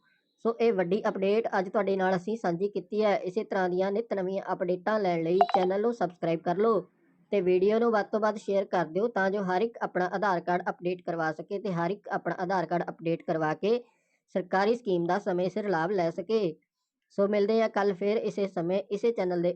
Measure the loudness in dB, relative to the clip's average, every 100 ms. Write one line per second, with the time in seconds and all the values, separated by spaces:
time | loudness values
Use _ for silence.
0 | _ _ _ _ -4 2 2 2 2 0
1 | 0 0 2 2 2 -2 0 0 0 2
2 | 2 0 -2 -4 -2 0 -2 -4 -4 0
3 | 2 2 0 -4 -2 0 0 0 0 0
4 | -2 -4 -2 -4 -4 -4 -2 -2 0 0
5 | 0 0 2 2 4 2 0 0 -2 -2
6 | -4 -4 -4 -2 -2 0 2 2 -2 _
7 | _ _ -4 0 2 4 4 4 2 2
8 | 0 0 0 -2 -2 -2 0 -2 -2 -2
9 | -2 0 0 0 0 0 -2 -4 -4 -2
10 | -2 0 0 0 0 -2 -2 -4 -4 -6
11 | -6 -4 -2 -4 -8 -4 -2 0 0 -2
12 | -4 -4 -4 -4 -2 0 0 -2 -2 -4
13 | -2 -2 -2 -2 0 0 0 0 -2 _
14 | _ _ _ -6 -2 0 2 0 0 0
15 | 2 0 0 0 0 -2 -2 0 0 0
16 | 0 -2 -2 0 0 -4 _ _ _ _
17 | _ 0 2 4 4 4 2 2 0 0
18 | 0 0 -2 -2 -4 -2 0 0 -2 -2
19 | 0 0 0 2 0